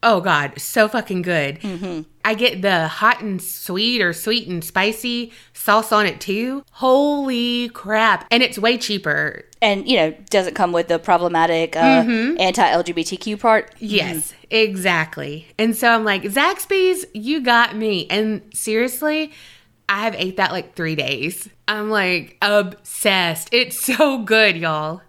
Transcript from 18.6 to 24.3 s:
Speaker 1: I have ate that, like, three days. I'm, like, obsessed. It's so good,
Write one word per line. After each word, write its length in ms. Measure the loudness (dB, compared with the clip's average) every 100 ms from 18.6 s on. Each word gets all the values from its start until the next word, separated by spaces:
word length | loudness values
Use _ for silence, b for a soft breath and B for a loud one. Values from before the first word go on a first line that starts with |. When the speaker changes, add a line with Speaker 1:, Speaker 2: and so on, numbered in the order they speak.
| -2 0 -2 -2 -2 -2 -4 B B B B _ -4
Speaker 1:
I 140 | -2
have 120 | -2 -4
ate 220 | -6 0
that, 160 | -2
like, 220 | -2 -8 -6
three 200 | -4 -4
days. 540 | -4 -4 -6 -8 -14 _ -6
I'm, 220 | -4 -2
like, 480 | 0 0 -2 -4 _
obsessed. 1080 | 2 2 0 -6 -16 -4 0 2 0 -2 -2
It's 260 | 0 0 -4
so 420 | -4 2 2 2
good, 360 | 2